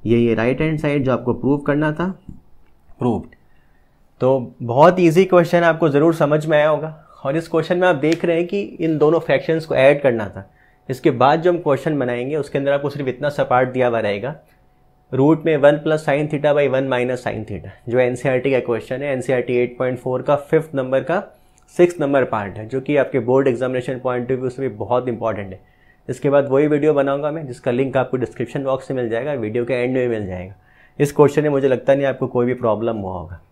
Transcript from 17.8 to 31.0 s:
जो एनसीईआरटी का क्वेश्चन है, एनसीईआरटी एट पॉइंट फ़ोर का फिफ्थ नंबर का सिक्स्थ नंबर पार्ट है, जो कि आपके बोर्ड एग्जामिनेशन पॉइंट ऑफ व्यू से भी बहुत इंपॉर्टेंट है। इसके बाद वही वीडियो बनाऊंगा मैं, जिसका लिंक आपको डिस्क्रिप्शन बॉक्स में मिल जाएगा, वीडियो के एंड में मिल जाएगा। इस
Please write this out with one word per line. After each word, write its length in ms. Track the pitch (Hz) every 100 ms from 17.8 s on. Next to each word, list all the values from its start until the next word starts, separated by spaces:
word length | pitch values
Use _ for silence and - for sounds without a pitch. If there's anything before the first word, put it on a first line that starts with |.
| -
जो 100 | 120
एनसीईआरटी 520 | 127 123 143 127 131
का 80 | 131
क्वेश्चन 420 | 120 113 - 127
है, 100 | 143
एनसीईआरटी 440 | 131 120 127 120 123
एट 200 | 123 123
पॉइंट 200 | 127 127
फ़ोर 240 | 131 127
का 140 | 127 143 -
फिफ्थ 240 | 160 156
नंबर 280 | 139 127 135
का 200 | 139 175 202 _ _ _ _ -
सिक्स्थ 240 | 175 175
नंबर 240 | 143 139
पार्ट 340 | 123 110 101 98
है, 80 | 110
जो 120 | 131
कि 160 | 131 147
आपके 240 | 131 135
बोर्ड 280 | 117 131 135
एग्जामिनेशन 520 | 117 127 127 123 127
पॉइंट 320 | 127 123 123
ऑफ 60 | 131
व्यू 120 | 127
से 120 | 123
भी 60 | 135 104
बहुत 320 | 101 123 127
इंपॉर्टेंट 440 | 113 110 104 98
है। 80 | 92 _ _ _ _ -
इसके 220 | 127 147
बाद 180 | 143 127
वही 160 | 131 151
वीडियो 280 | 147 151
बनाऊंगा 360 | 143 139 139 147
मैं, 160 | 151 143
जिसका 240 | 120 -
लिंक 260 | 123 135 131
आपको 200 | 127 131
डिस्क्रिप्शन 480 | 123 - 120 147
बॉक्स 260 | 135 131 -
में 60 | 131
मिल 140 | 120
जाएगा, 220 | 113 135
वीडियो 300 | 143 107 113
के 100 | 120
एंड 200 | 127 123
में 140 | 131 123
मिल 180 | 110 98
जाएगा। 280 | 90 90 101 _ _ _
इस 140 | _